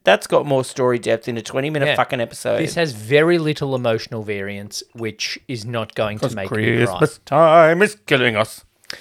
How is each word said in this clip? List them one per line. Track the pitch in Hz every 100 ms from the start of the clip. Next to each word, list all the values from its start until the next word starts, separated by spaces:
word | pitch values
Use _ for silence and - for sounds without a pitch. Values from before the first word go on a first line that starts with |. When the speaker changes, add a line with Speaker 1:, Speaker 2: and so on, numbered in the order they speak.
Speaker 1:
That's | - 202 -
got | 160 143
more | 135
story | 127 - 123 120
depth | 120 113 -
in | 117
a |
twenty-minute | 107 131 143 156 139
Speaker 2:
Yeah. | 123
Speaker 1:
fucking | 123 127
episode. | 117 - 120 113
Speaker 2:
This | - -
has | 165
very | 110 107 143 160 175
little | 156 151 143 131
emotional | 123 110 - 117
variance, | 107 101 98 101 101 - -
which | 117 113 104 - - -
is | 123 107
not | 120 107 -
going | 107 107
to | 131
Speaker 1:
'Cause | 110
Speaker 2:
make | 95
me | 107 110 117
cry. | 120
Speaker 1:
Christmas | 90 151 - -
time | 143 165 165 160 170
is | 208 - -
killing | 139 123 107
us. | 110 - - _ - -